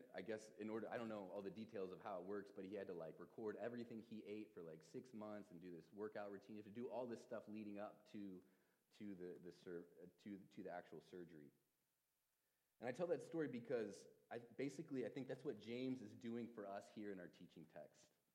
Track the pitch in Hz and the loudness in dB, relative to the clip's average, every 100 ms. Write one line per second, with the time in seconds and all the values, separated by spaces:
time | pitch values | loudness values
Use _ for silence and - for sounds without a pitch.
0 | - 92 92 110 - - 107 110 95 117 | -6 -4 0 0 -2 -2 2 2 2 2
1 | 113 107 92 98 98 95 107 107 92 85 | 2 0 0 0 0 -2 -2 2 2 0
2 | 107 92 92 101 98 - 95 101 98 85 | 0 0 2 0 0 -4 0 0 0 0
3 | 80 76 87 - 110 98 113 120 117 113 | 0 -2 -8 0 0 4 2 2 -2 -4
4 | - 110 101 107 104 - 82 80 - 131 | -4 -4 -2 -2 -4 -6 -6 -6 -6 -6
5 | - 110 107 104 98 87 90 82 - 101 | -4 -4 -2 -2 -4 -6 -6 -6 -6 0
6 | 107 107 104 98 - 107 104 107 123 110 | 0 2 -2 -2 -4 -6 -4 -2 2 2
7 | 123 113 - 110 107 107 104 101 104 - | 2 0 0 -2 0 -2 0 0 -2 -4
8 | - 104 98 90 - - _ _ _ - | -8 -4 -2 -4 -8 -20 _ _ _ -6
9 | 104 92 90 85 87 85 92 87 87 - | -4 -2 -2 -2 -6 -6 -2 -2 -2 -10
10 | 92 - 104 98 - - 92 87 - 80 | -14 -8 -4 -4 -4 -6 -2 -2 -2 -8
11 | - 90 85 78 71 - _ _ _ _ | -6 -4 -4 -8 -12 -16 _ _ _ _
12 | _ _ _ _ _ _ _ _ 107 170 | _ _ _ _ _ _ _ _ 0 4
13 | 175 147 - 165 143 123 - 120 104 92 | 6 6 4 4 4 2 4 4 4 0
14 | - - - 117 120 - 139 139 165 135 | -10 -18 -6 -4 -4 2 2 2 0 4
15 | 123 143 131 123 151 107 110 120 131 127 | 4 2 0 2 2 0 2 4 4 4
16 | 104 107 117 117 117 113 98 101 - 113 | 0 -2 2 2 2 0 0 0 -2 -2
17 | 104 95 85 - 87 87 78 78 73 - | 0 0 -4 -8 -12 -10 -10 -8 -10 -12
18 | - _ _ | -20 _ _